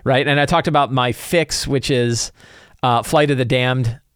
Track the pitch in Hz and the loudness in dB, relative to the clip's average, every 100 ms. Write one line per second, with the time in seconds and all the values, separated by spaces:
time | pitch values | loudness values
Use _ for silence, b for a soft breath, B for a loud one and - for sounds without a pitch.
0 | - 135 143 143 143 170 170 147 139 135 | 0 0 2 2 2 2 2 0 0 0
1 | 123 120 - 175 156 - - 135 - 127 | -2 -4 -2 -2 0 -4 -2 -4 0 0
2 | 120 117 - B B B B B 127 120 | 0 -2 -6 B B B B B 0 0
3 | 110 160 147 135 117 127 127 127 117 117 | 2 2 2 0 0 0 0 0 -2 -4
4 | _ | _